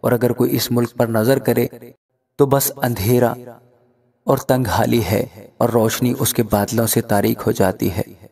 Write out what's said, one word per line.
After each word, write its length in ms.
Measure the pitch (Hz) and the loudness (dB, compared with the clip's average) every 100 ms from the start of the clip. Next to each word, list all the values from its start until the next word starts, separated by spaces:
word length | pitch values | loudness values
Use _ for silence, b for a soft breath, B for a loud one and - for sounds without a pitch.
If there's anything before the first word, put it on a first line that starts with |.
और 80 | - | 0
अगर 200 | 120 123 | 0 0
कोई 180 | 117 123 | 0 0
इस 200 | 131 - | 0 -2
मुल्क 200 | 120 120 - | -2 -2 -2
पर 120 | 117 | -2
नजर 280 | 113 110 135 | 0 2 2
करे 300 | 127 123 120 120 120 - _ _ _ _ | 2 0 -2 -6 -20 -20 _ _ _ _
तो 80 | 139 | 2
बस 240 | 139 - - | 4 0 -4
अंधेरा 520 | 127 113 98 123 120 123 123 117 _ _ _ _ _ _ - | -4 -2 0 2 2 -2 -12 -20 _ _ _ _ _ _ -2
और 120 | 139 - | -2 2
तंगहाली 520 | 127 120 104 113 117 | 0 2 0 2 2
है 520 | 90 104 120 - 104 _ | 0 -2 -2 -10 -20 _
और 100 | 120 | 0
रोशनी 420 | 117 110 - 123 | 2 2 0 -2
उसके 300 | 120 110 - | 0 -2 0
बादलों 440 | 110 104 101 113 113 | 0 0 0 -2 0
से 140 | - | 0
तारीक 400 | 113 104 107 113 | 0 0 0 0
हो 120 | - | -2
जाती 360 | - 95 92 113 | 0 0 0 -4
है। 160 | 90 - 98 - | -4 -8 -10 -20